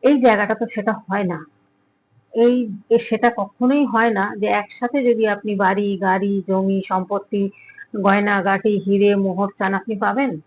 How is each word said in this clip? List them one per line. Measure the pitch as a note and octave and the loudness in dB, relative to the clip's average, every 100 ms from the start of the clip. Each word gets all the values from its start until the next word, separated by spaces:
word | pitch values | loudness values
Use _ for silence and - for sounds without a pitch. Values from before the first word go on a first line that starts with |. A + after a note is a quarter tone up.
এই | C4 C#4+ | 4 6
জায়গাটা | A#3+ G#3 G3+ | 6 4 0
তো | A3 A#3 | -2 -4
সেটা | A3 G#3 | -4 -4
হয় | G#3+ - G3+ | -4 -4 -2
না, | F#3+ D#3+ D#3+ _ _ _ _ _ _ _ _ | -2 -4 -10 _ _ _ _ _ _ _ _
এই, | A3+ A#3+ B3 A3+ G3+ - | 2 4 4 -2 -8 0
এ, | A#3 | 0
সেটা | - A3 A#3+ A#3 | 2 0 0 0
কখনোই | G3+ _ B3 C#4+ | -8 _ 0 2
হয় | C4 A3 A#3 | 2 2 2
না | G3+ G3+ G#3 | 0 -4 -2
যে | G#3 | -2
একসাথে | G#3 G#3 - A#3+ C#4 | -2 -4 -8 -4 0
যদি | A#3+ A#3 A3 | 0 2 0
আপনি | G3+ G#3 | -2 -4
বাড়ি, | G3 F#3+ G3 G#3 F#3+ | 0 0 0 -2 -2
গাড়ি, | F#3+ F#3+ G3+ G3+ F#3 | 0 0 0 -2 -2
জমি, | F#3+ F#3+ G3 F#3+ | -2 0 -2 -2
সম্পত্তি, | F#3 F#3 G3+ G3+ G3+ G3 - - - - G#3+ | -4 -4 -6 -4 -4 -4 -6 -20 -20 -12 -2
গয়নাগাটি, | G3 G3+ G#3 G3+ F#3+ G3 A3 G#3 | 2 2 0 0 0 0 0 -2
হিরে, | F#3+ G3 G3+ G3+ | 0 2 2 2
মোহর | F#3+ F3+ G3 - | 0 -2 -4 -4
চান, | F#3+ | -4
আপনি | F#3+ F#3+ G#3 | -4 -6 -4
পাবেন? | G#3 G#3 C#4 D#3+ | -2 -2 -2 -4